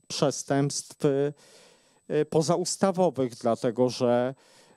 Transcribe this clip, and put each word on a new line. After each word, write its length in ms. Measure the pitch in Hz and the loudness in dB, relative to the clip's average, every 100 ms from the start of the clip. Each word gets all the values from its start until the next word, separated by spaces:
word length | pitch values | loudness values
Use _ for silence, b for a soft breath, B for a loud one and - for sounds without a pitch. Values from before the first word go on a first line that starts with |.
| - | -12
przestępstw, 1000 | - 151 - - 139 143 - - - 147 | -2 0 -2 -2 0 0 -4 -10 -2 0
e, 1200 | 139 143 - - - - _ _ _ - 151 151 | 2 -2 -4 -18 -20 -20 _ _ _ -4 -2 0
pozaustawowych, 1080 | 160 147 170 180 - 196 175 180 131 127 117 | 0 2 0 -2 0 0 2 0 2 -4 -2
dlatego 540 | 120 110 127 110 127 | -2 0 0 0 0
że, 460 | 113 123 120 127 135 b b b | 2 2 2 0 -6 b b b